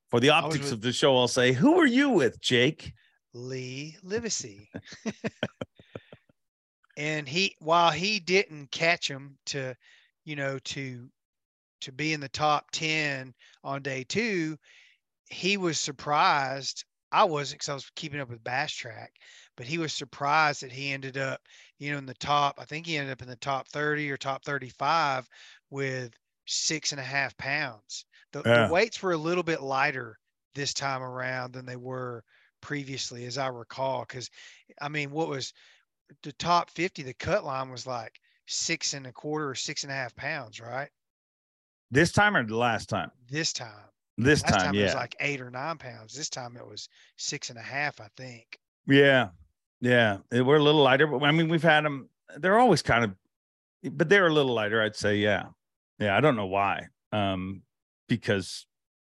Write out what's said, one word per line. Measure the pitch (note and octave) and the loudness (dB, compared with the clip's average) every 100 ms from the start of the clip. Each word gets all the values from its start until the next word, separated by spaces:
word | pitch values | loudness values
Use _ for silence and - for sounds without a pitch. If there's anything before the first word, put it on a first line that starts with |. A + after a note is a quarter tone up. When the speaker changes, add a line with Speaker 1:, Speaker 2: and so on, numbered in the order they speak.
| - | 0
Speaker 1:
for | A#2+ | 4
the | C3+ | 4
Speaker 2:
I | D3+ | 4
was | |
Speaker 1:
optics | D3 D3+ | 2 -4
Speaker 2:
with | C#3+ | -4
Speaker 1:
of | A#2 | -4
the | A#2+ | -2
show, | A#2 D3 B2+ | 2 4 4
I'll | B2 | 4
say, | - B2 | 4 4
"Who | B2+ A#3 F4+ | 6 6 6
were | D4 | 6
you | B3 C#4+ | 4 4
with, | G#3 A#2+ - | 4 2 0
Jake?" | - B2 C3 D#3+ - - _ _ _ | 0 4 4 0 -12 -18 _ _ _
Speaker 2:
Lee | A#2+ B2+ C3 B2+ C3 D3+ D#3 | -14 -10 -10 -10 -10 -14 -16
Livesey. | F#3 A3 A3+ - A#2+ G2 G#2+ - - - A3 | -8 -6 -4 -6 -8 -16 -16 -16 -16 -12 -10
<laughs> | - A3 - - - - _ _ - _ - _ _ _ _ _ _ _ - | -8 -10 -6 -10 -8 -16 _ _ -20 _ -20 _ _ _ _ _ _ _ -8
And | D3+ D3+ C#3 | -4 -4 -2
he, | E3 F#3+ - | 0 0 -2
while | D#3 E3+ E3+ | 2 4 4
he | D3+ G3 G#3 | 2 -2 -4
didn't | E3 F#3 G3+ D3+ C#3 | 2 2 2 -6 -10
catch | - E3 E3+ - | 0 2 2 -2
him | C3+ C#3+ C#3 - | -8 -14 -16 -10
to, | C#3+ C3 B2 _ _ _ _ | -6 -6 -10 _ _ _ _
you | D#3+ D3 | -10 -4
know, | C#3 C3+ | -4 -4
to, | - C#3+ C3+ B2 B2+ _ _ _ _ _ _ - | -8 -10 -8 -10 -16 _ _ _ _ _ _ -16
to | - | -14
be | C3 D#3 | -4 -2
in | D#3 | -2
the | C#3 | -4
top | - D3+ D3 - | 0 2 2 0
ten | - D#3 D#3 D3+ C3+ C3 - _ _ | -4 -2 0 0 -4 -8 -18 _ _
on | C#3+ C#3 | -8 -6
day | C3+ C3 | -6 -6
two, | B2+ G3 A#3 F#3 D#3 D3+ _ _ _ _ _ _ - | -4 -2 0 0 -2 -6 _ _ _ _ _ _ -18
he | - F3+ G3+ | -4 -2 0
was | F3+ D3 | 0 -2
surprised. | - C3+ - D3 F#3 D3+ C3+ C3+ C3 - - _ - | -6 -6 0 4 4 4 0 -4 -8 -10 -16 _ 0
I | E3 | 4
wasn't, | G3+ D3 C3+ D3 | 4 2 -4 -8
'cause | - | -8
I | |
was | C#3+ - - | -8 -10 -14
keeping | D#3+ C#3+ | -10 -8
up | B2+ | -10
with | A#2 | -10
Bass | A#2 B2+ D3+ | -6 -4 -4
Track, | - A#2+ G#2+ A2+ _ - - _ - | -8 -12 -14 -18 _ -20 -20 _ -14
but | B2 | -6
he | E3+ | -4
was | D#3 | -4
surprised | - C#3 - C#3+ D3+ D#3 C#3+ | -6 -10 -4 0 2 2 0
that | C3+ | -10
he | B2+ C#3 | -10 -8
ended | C3+ C3+ C3 | -8 -8 -6
up, | C3+ C3 _ - - - | -6 -6 _ -20 -20 -12
you | C#3+ | -8
know, | D3 | -6
in | C3 | -8
the | |
top, | B2 - D3 C#3+ - | -8 0 2 2 -2
I | B2 | -12
think | D3+ E3+ | -10 -4
he | D#3 | -4
ended | C#3 | -4
up | B2+ | -8
in | B2 | -12
the | B2+ | -10
top | C#3 C3+ - | -4 -4 -4
thirty | D3 D3 D3 D3 | -4 -2 -2 -4
or | C#3 | -4
top | C3+ C3+ | -4 -6
thirty-five | - C#3 B2+ - C#3 E3 D3 C3 B2 - - - - | -4 -6 -6 -4 0 2 2 -2 -6 -20 -20 -20 -12
with | C#3 C3+ C3 A#2+ _ _ _ - | -6 -4 -4 -8 _ _ _ -6
six | - - D#3 - | -4 -2 -2 -4
and | C#3+ | -6
a | |
half | C3 C#3 C3 - | -4 -4 -4 -6
pounds. | C3+ D3 C#3 A2 - - - _ _ | -4 -4 -4 -8 -16 -18 -18 _ _
The, | C#3+ | -4
Speaker 1:
Yeah. | A2+ A#2 G#2+ | 4 6 6
Speaker 2:
the | |
weights | E3+ A3+ - | 4 2 0
were | F#3+ | -2
a | E3 | -2
little | D#3+ F3+ | 0 -2
bit | E3 D#3 | -2 -4
lighter | C3+ C3 D3 C3 A#2+ A2 _ _ _ | -2 0 0 -2 -10 -16 _ _ _
this | C3+ C#3 | -8 -6
time | - C#3 C3 | -4 -4 -6
around | B2+ B2+ B2+ B2+ B2+ | -8 -8 -6 -6 -8
than | B2+ B2+ | -12 -12
they | B2 | -12
were | B2 B2+ B2+ A#2 _ _ _ _ | -10 -8 -8 -12 _ _ _ _
previously, | - D3 C3+ C3 - A#2+ | -8 -8 -6 -8 -8 -10
as | B2 B2 | -8 -6
I | C3 | -6
recall, | A#2+ A#2 - C3+ B2+ | -6 -12 -6 -4 -4
'cause, | A#2 B2+ A2+ - - - _ - | -8 -12 -14 -18 -20 -20 _ -12
I | D3 | -8
mean, | D3+ C#3 | -6 -6
what | D3 E3 | -4 -4
was | C#3 A#2 - _ _ _ _ _ - | -4 -8 -14 _ _ _ _ _ -18
the | D3+ | -16
top | - D#3 F3 - | -6 2 2 2
fifty, | - F#3 - | -4 -6 -6
the | C3 | -12
cut | B2 - G3+ | -8 -2 -2
line | D#3+ C3 C3 | -2 -6 -6
was, | B2 C3 | -10 -8
like, | A#2+ A2+ _ _ _ - | -8 -8 _ _ _ -10
six | - - D#3 - | -6 -2 -2 -4
and | C#3+ C3 | -6 -10
a | |
quarter | - D3+ D3+ D3 | -10 -6 -4 -4
or | |
six | B2 - D3 | -6 -8 -8
and | C#3+ | -6
a | |
half | C3+ B2 | -6 -6
pounds, | - C3+ D#3 A2 G#2+ | -8 -8 -8 -10 -14
right? | A#2 B2 - _ _ _ _ _ _ _ _ _ - | -10 -8 -10 _ _ _ _ _ _ _ _ _ 0
Speaker 1:
This | B2+ E3+ | 2 4
time | - G#3 F#3 | 4 4 4
or | |
the | A2+ A2+ | 0 0
last | A#2+ G#2+ - | 0 0 -2
time? | G2 D#2+ _ A#2+ | -4 -6 _ -10
Speaker 2:
This | D3 D#3+ | -4 -4
time. | - A#2 G#2 - _ _ - | -6 -12 -18 -20 _ _ 0
Speaker 1:
This | B2+ D3 | 4 4
Speaker 2:
Last | - | 4
Speaker 1:
time, | G2+ | 2
Speaker 2:
time | F#2 | 4
it | G#2 | 2
was, | G2 | 2
Speaker 1:
yeah. | C#3 | 0
Speaker 2:
like, | A#2+ - | -4 -6
eight | C#3+ C#3 | -4 -4
or | B2 | -8
nine | B2 D3+ D#3+ | -8 -8 -8
pounds. | B2+ A2+ A2 | -12 -16 -16
This | B2 D#3 | -12 -10
time | C3+ A#2+ A#2+ | -10 -12 -14
it | A#2 | -16
was | G#2+ - _ _ - | -16 -18 _ _ -10
six | - D3 - | -8 -8 -10
and | A#2 | -12
a | |
half, | G#2+ C3 D3 - | -8 -4 -6 -6
I | G#2+ | -20
think. | - C3 A#2 - - _ _ - | -16 -16 -16 -20 -20 _ _ 4
Speaker 1:
Yeah. | C#3 C#3 C3 G#2+ - - _ _ - | 8 8 6 2 -6 -20 _ _ -4
Yeah. | A#2+ B2 A2 G2 - | 2 6 4 2 -2
They | A#2+ | 2
were | B2+ D3+ | 4 6
a | |
little | D3 D3+ | 6 6
lighter, | C3+ C3+ D3+ | 6 6 4
but, | B2+ | 4
I | C#3+ | 4
mean, | D#3+ D#3+ | 4 4
we've | E3 | 4
had | D#3+ D3+ D3+ | 6 4 4
'em, | C#3 - _ _ A2 | -4 -12 _ _ -2
they're | F3 G#3+ | 4 6
always | B3 D#3+ | 6 6
kind | - A#2 | 4 2
of, | A2+ F#2+ _ _ _ _ _ _ C3+ C#3+ | 2 -2 _ _ _ _ _ _ -8 0
but | E3 | 4
they're | G3+ F3 | 6 6
a | |
little | D3+ C3+ | 4 2
lighter, | A#2 G#2 A2+ | 2 2 2
I'd | G#2+ - | 0 0
say. | G#2 G#2 | 2 4
Yeah. | G#2 G2 - - _ _ _ - | 4 2 -2 -16 _ _ _ -4
Yeah. | G#2+ | 2
I | G2 | 4
don't | D3 A2+ | 4 2
know | G2 | 0
why. | F#2+ G2 E2 - _ - | 0 0 -2 -8 _ -6
Um, | G#2+ G2 F#2 F#2 F#2+ _ _ _ _ - | -2 0 -2 -4 -10 _ _ _ _ -4
because | B2 - G2+ F2+ - - _ _ _ | -2 0 0 -2 -12 -16 _ _ _